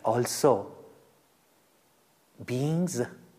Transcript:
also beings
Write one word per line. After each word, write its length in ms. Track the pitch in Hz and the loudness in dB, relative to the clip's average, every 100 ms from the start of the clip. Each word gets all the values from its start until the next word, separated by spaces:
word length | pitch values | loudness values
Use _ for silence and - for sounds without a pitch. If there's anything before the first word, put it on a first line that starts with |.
| - | 0
also 680 | 117 120 - 147 104 - - - - _ _ _ _ _ _ _ _ _ _ _ _ _ - 113 | 0 0 2 4 4 0 -14 -20 -20 _ _ _ _ _ _ _ _ _ _ _ _ _ -18 -6
beings 560 | 123 143 165 180 120 101 87 - | -2 0 0 0 -2 -4 -6 -20